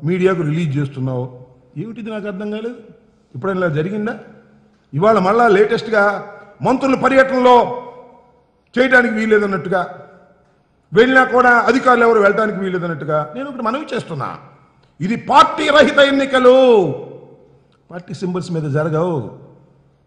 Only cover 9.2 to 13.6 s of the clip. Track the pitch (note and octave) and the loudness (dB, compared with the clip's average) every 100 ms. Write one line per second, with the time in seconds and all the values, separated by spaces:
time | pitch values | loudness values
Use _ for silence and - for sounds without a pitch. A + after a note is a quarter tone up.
9.2 | A3 G#3+ G#3 F#3+ F3+ F3+ F3 - - - | 0 0 0 -4 -4 -4 -4 -10 -20 -20
10.2 | _ _ _ _ _ _ _ F3 B3+ C4 | _ _ _ _ _ _ _ 2 4 4
11.2 | B3+ A#3+ B3 A#3+ G#3+ B3+ B3+ A#3+ A#3 A3+ | 4 2 4 4 2 0 2 2 4 4
12.2 | G3 G#3 G#3+ F#3+ F#3+ F3+ E3+ D#3 D3+ D3+ | 2 2 -2 -4 -6 -6 -6 -8 -4 -4
13.2 | D3+ B3 C#4+ C4 | -4 -10 -12 -8